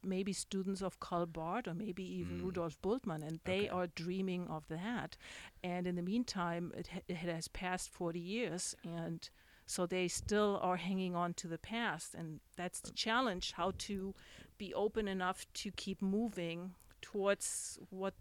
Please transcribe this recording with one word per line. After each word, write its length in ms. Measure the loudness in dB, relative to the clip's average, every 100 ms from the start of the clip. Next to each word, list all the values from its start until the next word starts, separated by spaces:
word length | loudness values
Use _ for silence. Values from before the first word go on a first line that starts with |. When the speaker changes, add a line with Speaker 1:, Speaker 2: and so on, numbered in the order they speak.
Speaker 1:
maybe 280 | 0 2 2
students 500 | 0 0 0 0 0
of 180 | -2 -4
Karl 240 | 0 2 2
Barth 420 | 0 0 0 0
or 60 |
maybe 300 | -2 -2 -2
even 360 | -2 -2 -2 0
Speaker 2:
Mm. 40 | 0
Speaker 1:
Rudolf 360 | 0 0 0
Bultmann, 400 | 0 2 0 -2 -2
and 120 | -4
they 180 | 0 2
Speaker 2:
Okay. 80 | 2
Speaker 1:
are 180 | 0 0
dreaming 600 | -2 -2 0 0 0 -2
of 200 | -4 -4
that. 480 | -4 -2 -2 -4 -8 -14 -14 -16 -6
And 220 | -2 0 2
in 100 | 0
the 80 |
meantime, 680 | 2 2 2 0 2 0 -2 -6
it 100 | -6
ha-, 140 | -8 -4
it 80 | -2
has 300 | 0 -2 -4
passed 400 | -4 -2 -2 -4
forty 300 | -2 -2 0
years, 520 | -2 0 0 0 -2 -4 -6
and 440 | -2 -2 -4 -8 -16 -20 -20 -6
so 200 | 0 2
they 220 | 4 2
still 520 | 0 4 6 6 6
are 160 | 4 2
hanging 360 | 2 2 2 2
on 180 | 2
to 140 | 0 -4
the 80 | -6
past, 560 | -2 0 0 0 -4 -6
and 240 | -6 -8 -10 -6
that's 240 | -4 -4
the 120 | -6
Speaker 2:
Uh, 20 | -2
Speaker 1:
challenge: 560 | 4 4 4 2 -2
how 180 | 0 0
to 440 | 0 -4 -2 -4 -6 -16 -18 -20 -10
be 160 | -2
open 340 | 2 4 4 0
enough 360 | 2 2 0 -6
to 180 | -6 -4
keep 300 | -4 -4 0
moving 720 | 4 4 2 0 -2 -2 -6 -10 -20 -18
towards 800 | -4 2 4 4 0 -4 -6 -10 -10
what 220 | -4 -4 0